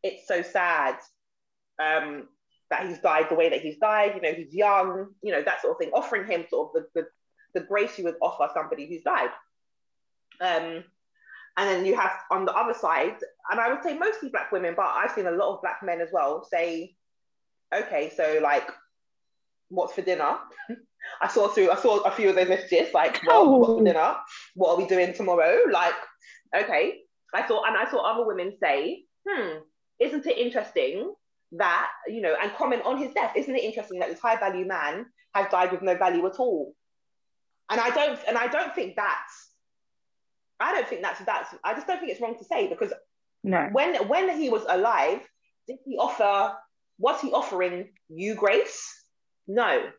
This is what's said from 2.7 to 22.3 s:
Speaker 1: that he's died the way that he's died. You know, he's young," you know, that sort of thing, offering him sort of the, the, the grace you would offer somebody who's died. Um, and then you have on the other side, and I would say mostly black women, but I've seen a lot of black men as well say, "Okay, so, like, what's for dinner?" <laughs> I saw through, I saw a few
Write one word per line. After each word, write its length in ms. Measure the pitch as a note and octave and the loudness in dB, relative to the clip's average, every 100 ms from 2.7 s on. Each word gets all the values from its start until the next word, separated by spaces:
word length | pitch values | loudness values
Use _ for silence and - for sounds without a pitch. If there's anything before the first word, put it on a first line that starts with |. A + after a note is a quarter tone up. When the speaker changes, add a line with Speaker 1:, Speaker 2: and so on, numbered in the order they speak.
Speaker 1:
that 160 | - F#3 | -4 -4
he's 100 | E3 | -2
died 280 | F3+ D#3 D#3+ | 2 2 2
the 40 | D#3+ | 2
way 120 | E3 | 2
that 100 | D3 | 2
he's 160 | D#3+ D3+ | -4 -2
died. 340 | G#3+ G#3+ G3+ G3 | 0 4 2 0
You 60 | |
know, 100 | E3+ D#3+ | -4 -4
he's 160 | D3+ | -8
young," 560 | E3+ G#3 G3 F#3 F#3 G3 _ | 0 4 4 2 -4 -10 _
you 100 | G#3 | -4
know, 100 | D#3+ | -2
that 200 | D3+ - | -2 -2
sort 100 | - | -2
of 60 | E3 | -2
thing, 120 | D#3+ | -2
offering 320 | - - A3 G3+ | -2 -2 -6 -2
him 180 | F3 E3 | -4 -2
sort 200 | D#3+ - D#3+ | -4 -2 -4
of 60 | D#3+ | -4
the, 80 | - - _ _ _ _ | -8 -8 _ _ _ _
the, 60 | F#3 | -8
the 60 | E3 | -4
grace 300 | G3+ G3+ - | -2 -2 -4
you 60 | |
would 120 | F3 E3 | -6 -2
offer 280 | D#3+ - D3 | -4 0 -2
somebody 340 | E3+ D3+ - - | -2 -6 -8 -8
who's 140 | E3+ | -6
died. 280 | - - - - _ _ _ _ _ _ _ _ _ _ | -2 0 -2 -6 _ _ _ _ _ _ _ _ _ _
Um, 440 | F3+ E3 E3 E3 - _ _ _ _ - - - | -2 -2 -4 -10 -14 _ _ _ _ -20 -10 -2
and 140 | G3 | 0
then 160 | F3+ F#3+ | 2 2
you 100 | - | 2
have 140 | F#3+ - - | 2 -2 -4
on 140 | F#3 | -2
the 80 | F#3+ | 0
other 220 | G3+ A#3 | 0 0
side, 420 | A#3+ E3 D#3+ D#3+ G#3+ - _ - | -2 0 0 0 -4 -16 _ -6
and 100 | G#3 | -2
I 120 | A#3 | 0
would 100 | C4+ | 0
say 120 | F4 D4 | -4 -2
mostly 320 | G4 A4 C#4 | -2 -2 -6
black 200 | G#3+ - | -6 -4
women, 240 | F#3+ F3 E3+ | -2 -2 -2
but 100 | F#3+ | -2
I've 260 | - G#3+ | 0 -2
seen 140 | - F3+ | -2 -2
a 40 | |
lot 240 | E3+ G3+ | 0 0
of 80 | G3 | -2
black 180 | F#3 - | -6 -6
men 180 | F#3+ E3+ | -6 -4
as 80 | E3 | -2
well 320 | F3 C#3+ D3 - | 0 0 -2 -4
say, 440 | F3 E3+ E3 F3 _ _ _ _ _ _ _ _ | -2 -2 -4 -8 _ _ _ _ _ _ _ _
"Okay, 400 | F#3 - D#3+ D#3+ - | -6 -2 -4 -4 -2
so, 240 | D#3 D#3 | 0 2
like, 260 | D3+ C#3+ - - _ _ _ _ _ _ _ _ _ | 2 2 -2 -14 _ _ _ _ _ _ _ _ _
what's 260 | F#3 F3 | -4 -4
for 80 | - | -4
dinner?" 340 | F#3 F3 D3 - - - - | -2 0 0 -2 -8 -18 -14
<laughs> 80 | A#3 _ _ - - | -16 _ _ -16 -4
I 80 | F3 | 0
saw 200 | - G3+ | 2 2
through, 220 | G#3 F#3 | 4 4
I 60 | F#3+ | 4
saw 220 | B3 G#3 | 4 4
a 100 | G3+ | 2
few 200 | A#3 G3+ | 2 2